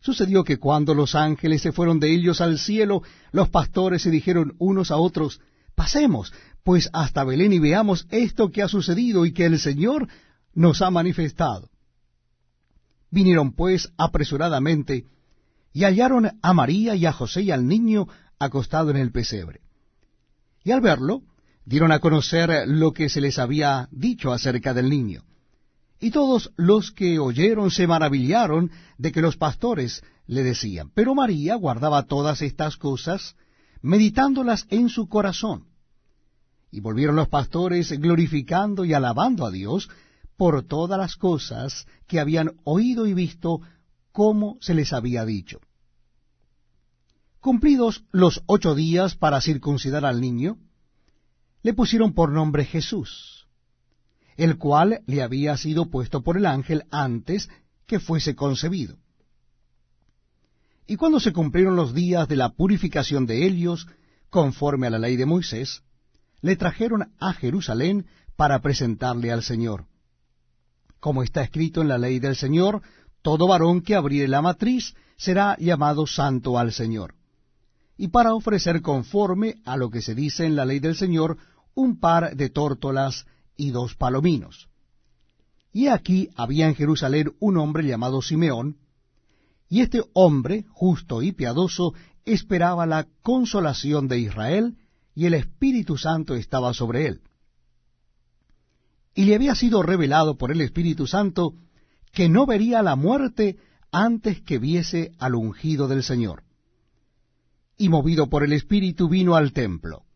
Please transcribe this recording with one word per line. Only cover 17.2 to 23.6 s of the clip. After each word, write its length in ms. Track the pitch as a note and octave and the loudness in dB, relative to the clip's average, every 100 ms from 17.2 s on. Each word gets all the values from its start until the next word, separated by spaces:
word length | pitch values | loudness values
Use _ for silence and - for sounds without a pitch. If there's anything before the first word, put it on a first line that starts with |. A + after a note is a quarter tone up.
| A#2 F3+ | -4 -2
y 80 | G3 | 0
al 160 | C#3+ B2 | 0 2
niño 420 | G#3 A#3 G#3+ F#3 - _ _ | 2 2 2 0 -8 _ _
acostado 520 | C#3 C#3 B2 D#3+ D#3 | -4 -2 -2 0 0
en 60 | C3+ | 0
el 160 | B2+ | 0
pesebre. 480 | B2 A#2 G#2+ E2 - _ _ _ _ _ _ _ _ _ _ | -2 -4 -6 -10 -16 _ _ _ _ _ _ _ _ _ _
Y 80 | - | 0
al 80 | C4 | 2
verlo, 420 | A#3 C#3+ C3 C4 - _ _ _ | 4 2 0 -4 -6 _ _ _
dieron 280 | - C#3 E3 | -2 2 4
a 80 | D3+ | 4
conocer 680 | E3 D#3 - E3 E3 D#3+ G#2 | 4 2 2 0 2 0 2
lo 260 | D3+ D#3+ | 2 2
que 160 | D#3 D3+ | 2 -2
se 120 | D3 | 0
les 180 | C#3 C3 | -2 -2
había 480 | B2 D3 | -2 0